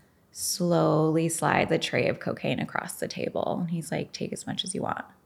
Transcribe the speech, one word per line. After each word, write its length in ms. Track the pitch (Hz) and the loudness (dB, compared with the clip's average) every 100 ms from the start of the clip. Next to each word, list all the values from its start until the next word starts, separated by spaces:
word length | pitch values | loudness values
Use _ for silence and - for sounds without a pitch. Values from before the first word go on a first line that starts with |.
| _ _ _ | _ _ _
slowly 1000 | - - - 175 170 160 156 160 160 165 | -8 -4 0 2 4 6 6 4 4 2
slides 420 | 165 147 143 - | 2 4 4 4
a 60 | 165 | 2
tray 300 | - 123 - | 2 0 2
of 120 | - | 0
cocaine 400 | - - - - | -2 -2 -2 -2
across 340 | - - - | -2 -4 -6
the 140 | - - | -6 -6
table. 520 | - - - - - | -4 -4 -2 -2 -2
And 80 | 170 | -2
he's 220 | 170 160 | -4 -4
like, 200 | 156 - | -4 -4
"Take 220 | - - | -6 -8
as 140 | - - | -6 -8
much 160 | - | -6
as 100 | - | -6
you 80 | - | -4
want." 240 | - - - - | -4 -4 -8 -16